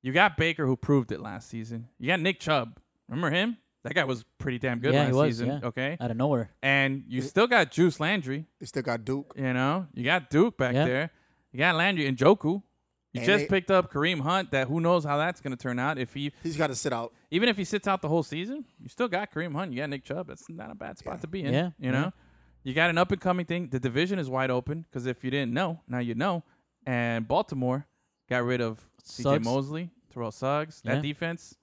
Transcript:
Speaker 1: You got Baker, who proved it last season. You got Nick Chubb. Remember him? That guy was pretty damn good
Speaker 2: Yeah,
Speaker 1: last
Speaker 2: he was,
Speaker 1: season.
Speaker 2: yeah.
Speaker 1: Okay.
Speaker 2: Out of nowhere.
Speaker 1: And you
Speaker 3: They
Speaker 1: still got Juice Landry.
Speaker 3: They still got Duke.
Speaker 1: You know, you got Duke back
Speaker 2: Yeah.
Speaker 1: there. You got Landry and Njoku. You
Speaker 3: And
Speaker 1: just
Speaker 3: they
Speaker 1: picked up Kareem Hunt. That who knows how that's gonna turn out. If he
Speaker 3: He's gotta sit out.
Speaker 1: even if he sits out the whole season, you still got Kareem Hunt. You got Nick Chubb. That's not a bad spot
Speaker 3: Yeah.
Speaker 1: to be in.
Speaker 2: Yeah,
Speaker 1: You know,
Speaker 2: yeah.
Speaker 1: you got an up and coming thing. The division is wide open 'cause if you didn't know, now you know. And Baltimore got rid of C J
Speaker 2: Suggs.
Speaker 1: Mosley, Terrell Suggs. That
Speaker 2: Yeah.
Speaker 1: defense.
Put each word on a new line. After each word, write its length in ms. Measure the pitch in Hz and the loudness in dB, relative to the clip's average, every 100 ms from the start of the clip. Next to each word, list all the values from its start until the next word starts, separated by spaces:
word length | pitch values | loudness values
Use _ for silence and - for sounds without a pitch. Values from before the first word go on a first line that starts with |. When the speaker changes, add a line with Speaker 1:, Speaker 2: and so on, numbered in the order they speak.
Speaker 1:
You 100 | 127 | 2
got 240 | 151 202 151 | 4 4 4
Baker, 300 | 165 160 139 | 0 2 0
who 100 | 131 | 0
proved 340 | - 143 117 | 4 2 2
it 80 | 85 | -8
last 280 | 110 98 - | -8 -12 -12
season. 400 | 113 110 117 117 _ | -12 -10 -10 -12 _
You 100 | 127 | -2
got 120 | 180 | 2
Nick 180 | 170 180 | 0 -2
Chubb. 380 | - 147 117 - _ _ - | 0 0 0 -12 _ _ -10
Remember 220 | 127 170 | -2 0
him? 220 | 170 220 226 _ _ | 2 0 -4 _ _
That 120 | 117 | -2
guy 100 | 170 | 0
was 200 | 135 123 - _ | 0 -2 -6 _
pretty 200 | 143 123 | -4 -2
damn 200 | 135 120 | -2 0
good 120 | 131 | 2
Speaker 2:
Yeah, 60 | 151 | 2
Speaker 1:
last 80 | 143 | 4
Speaker 2:
he 60 | |
was, 140 | 127 151 113 | 4 2 2
Speaker 1:
season. 80 | 120 143 | -2 -2
Speaker 2:
yeah. 60 | 123 | -4
Speaker 1:
Okay. 280 | 127 135 165 | -4 -6 -4
Speaker 2:
Out 100 | 123 | -4
of 60 | 113 | 0
nowhere. 340 | 139 131 107 _ | 2 0 -2 _
Speaker 1:
And 420 | 135 139 135 135 - | 2 2 2 -2 -4
you 120 | 127 | -6
Speaker 3:
They 40 | 131 | 0
Speaker 1:
still 200 | 190 240 | 2 4
got 240 | 240 151 | 4 4
Juice 280 | - 175 - | 4 4 4
Landry. 460 | 156 202 131 143 156 _ | -2 -2 -2 -8 -8 _
Speaker 3:
They 60 | - | -8
still 160 | - | -4
got 220 | 127 117 | -2 -2
Duke. 280 | 107 135 143 - | -2 -4 -6 -4
Speaker 1:
You 160 | 131 | -2
know, 340 | 127 131 175 170 | 2 2 0 -4
you 100 | - | -4
got 240 | 123 175 139 | 0 0 2
Duke 260 | 147 226 - | 4 4 2
back 160 | 131 | 0
Speaker 2:
Yeah. 100 | 127 | 2
Speaker 1:
there. 260 | 147 131 160 _ _ _ _ | 2 0 -4 _ _ _ _
You 60 | 127 | 0
got 180 | 165 160 | 2 4
Landry 300 | 185 180 139 | 2 2 0
and 100 | 127 | 4
Njoku. 460 | 135 208 151 196 - _ _ _ _ | 6 6 2 -2 -6 _ _ _ _
You 80 | 120 | -2
Speaker 3:
And 40 | 120 | 4
Speaker 1:
just 180 | 202 | 4
Speaker 3:
they 20 | 147 | 4
Speaker 1:
picked 220 | 196 180 | 0 4
up 220 | 190 - | 4 4
Kareem 280 | 143 160 170 | 0 0 0
Hunt. 300 | 139 190 180 | 0 0 2
That 180 | 135 127 | -2 0
who 120 | 160 | 2
knows 240 | 165 175 | 4 4
how 120 | 147 143 | 2 0
that's 240 | 165 170 | 0 -2
gonna 160 | 139 127 | -8 -6
turn 220 | 131 123 | -4 -2
out. 200 | 135 143 | -2 -2
If 140 | 123 | -6
he 180 | 139 143 - | -6 -8 -6
Speaker 3:
He's 140 | 165 151 | -8 0
gotta 180 | 151 | 0
sit 180 | 127 147 | 0 -2
out. 200 | 117 117 _ _ | -4 -6 _ _
Speaker 1:
even 180 | 170 240 | 0 0
if 80 | 202 | 0
he 80 | |
sits 240 | 180 208 202 | -2 -2 0
out 140 | 190 | -2
the 60 | 151 | 0
whole 140 | 165 | 0
season, 420 | 147 151 196 285 - _ | 0 -6 -6 -8 -12 _
you 80 | - | -20
still 200 | - 240 | -6 -2
got 240 | 185 208 | -2 -4
Kareem 220 | 151 170 | -6 -6
Hunt. 180 | 147 190 | -4 -4
You 60 | 123 | -4
got 120 | 147 | -6
Nick 140 | 139 | -8
Chubb. 220 | - 143 - | -8 -8 -8
That's 200 | 131 - | -14 -16
not 200 | 165 - | -14 -14
a 40 | |
bad 240 | 202 - - | -12 -12 -12
spot 160 | - | -12
Speaker 3:
Yeah. 60 | 180 | -10
Speaker 1:
to 60 | 156 | -8
be 160 | 185 | -4
in. 100 | 143 | 0
Speaker 2:
Yeah, 160 | 135 180 - | 0 0 -4
Speaker 1:
You 140 | 127 | -2
know, 80 | 131 | 0
Speaker 2:
yeah. 60 | 170 - _ _ _ _ | -2 -6 _ _ _ _
Speaker 1:
you 100 | 131 | -4
got 160 | 135 170 | 2 2
an 80 | 165 | 4
up 120 | 185 | 2
and 80 | 196 | 0
coming 260 | 185 180 170 | 0 -2 -2
thing. 220 | 175 160 | -4 -4
The 100 | 131 | -4
division 380 | 127 123 180 196 | -2 0 0 0
is 100 | 135 | -2
wide 220 | 131 131 | 0 0
open 340 | 127 123 160 160 | 0 -2 -8 -8
'cause 140 | 131 123 | -6 -4
if 180 | 123 | -4
you 60 | 127 | -2
didn't 220 | 139 127 | -2 0
know, 260 | 123 185 165 - | 0 -2 -4 -6
now 100 | 123 | -4
you 160 | 120 | -2
know. 300 | 113 180 175 - _ _ _ | -2 0 -2 -6 _ _ _
And 420 | - 123 117 117 110 | -4 0 0 -2 0
Baltimore 600 | 156 220 139 127 131 - _ _ _ _ | 0 0 -2 0 -2 -6 _ _ _ _
got 160 | 123 | 0
rid 160 | 120 123 | 2 0
of 200 | 113 113 - _ | 0 -4 -16 _
C 200 | - - | -18 -2
J 60 | 123 | 2
Speaker 2:
Suggs. 140 | 143 | 2
Speaker 1:
Mosley, 460 | 117 135 135 156 175 _ _ | 2 0 -2 -8 -10 _ _
Terrell 180 | 123 117 | -8 -8
Suggs. 500 | - 131 147 160 - | -4 -2 -2 -4 -8
That 140 | - 135 | -4 -2
Speaker 2:
Yeah. 40 | |
Speaker 1:
defense. 540 | 147 147 170 170 - - | -2 -4 -6 -6 -12 -20